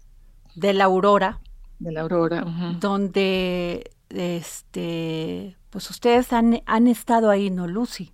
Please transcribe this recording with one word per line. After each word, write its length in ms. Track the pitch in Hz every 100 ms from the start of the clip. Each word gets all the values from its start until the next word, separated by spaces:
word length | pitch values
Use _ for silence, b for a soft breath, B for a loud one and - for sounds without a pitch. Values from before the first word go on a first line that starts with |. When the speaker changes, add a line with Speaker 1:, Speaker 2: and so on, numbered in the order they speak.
| - - - - - 170
Speaker 1:
de 180 | 196
la 120 | 196 196
Aurora, 540 | 185 202 202 190 226 - - - -
Speaker 2:
De 120 | 170
la 100 | 156
Aurora, 420 | 160 175 165 170
ujú. 360 | 170 165 175 175
Speaker 1:
donde, 1120 | 202 196 196 196 190 190 185 180 175 180 - _ -
este, 1500 | 190 175 170 156 - - 185 170 165 165 160 165 - 196 - _
pues 200 | 190 -
ustedes 420 | - 240 240 247
han, 280 | 233 233 233 -
han 220 | 220 240
estado 420 | 233 - 233 220
ahí, 200 | 202 202
¿no, 180 | 185 175
Lucy? 440 | 196 247 - 180